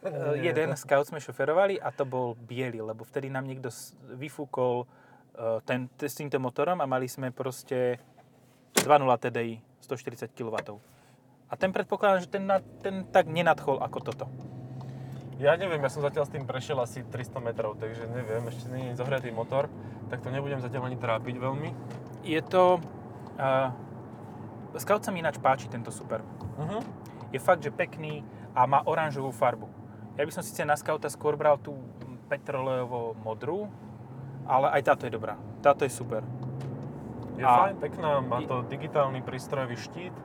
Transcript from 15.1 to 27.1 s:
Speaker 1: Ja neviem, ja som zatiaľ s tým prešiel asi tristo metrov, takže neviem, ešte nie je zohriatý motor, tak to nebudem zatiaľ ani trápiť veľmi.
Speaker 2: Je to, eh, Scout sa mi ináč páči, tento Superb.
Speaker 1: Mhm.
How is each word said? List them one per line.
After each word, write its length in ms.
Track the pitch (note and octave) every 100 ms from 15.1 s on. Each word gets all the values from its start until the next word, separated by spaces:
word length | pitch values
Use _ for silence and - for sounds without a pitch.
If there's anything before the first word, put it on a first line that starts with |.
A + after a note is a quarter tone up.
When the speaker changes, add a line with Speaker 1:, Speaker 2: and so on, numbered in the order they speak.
| - - -
Speaker 1:
Ja 200 | C#3 E3+
neviem, 240 | F#3+ D#3+
ja 80 | C#3
som 160 | D3
zatiaľ 240 | C#3+ D#3 C#3+
s 60 | D3+
tým 80 |
prešiel 320 | C3 C3 - C#3
asi 240 | A#2+ -
tristo 380 | A#2 A#2+ A#2 C3
metrov, 320 | A#2 A2+ A2
takže 300 | G#2 A2 A#2 A2+
neviem, 380 | A#2+ A2+ A2+
ešte 240 | A#2 B2 A#2+
nie 240 | B2+ B2+
je 80 | B2
zohriatý 320 | B2 C3+ B2+
motor, 400 | A2+ A2+ C3+ C#3+ - - - -
tak 140 | B2
to 80 | -
nebudem 320 | C3 C#3 C#3
zatiaľ 240 | B2 C3
ani 160 | B2+ B2
trápiť 320 | A#2 A2+ A#2+
veľmi. 360 | B2 C3 C3+ D#3 - - - - -
Speaker 2:
Je 240 | - D#3
to, 320 | D#3 F#3 F3+ F3+ D#3+ - - - - -
eh, 360 | C3+ C3 C3 A#2+ - - - - - - - - - -
Scout 240 | - G#3
sa 80 | G#3
mi 160 | F#3
ináč 160 | D#3+ B2+
páči, 240 | C3+ C3+
tento 240 | A#2 A#2+ A2+
Superb. 400 | - - A2+ - - - -
Speaker 1:
Mhm. 180 | D#3 G3+ B3 - -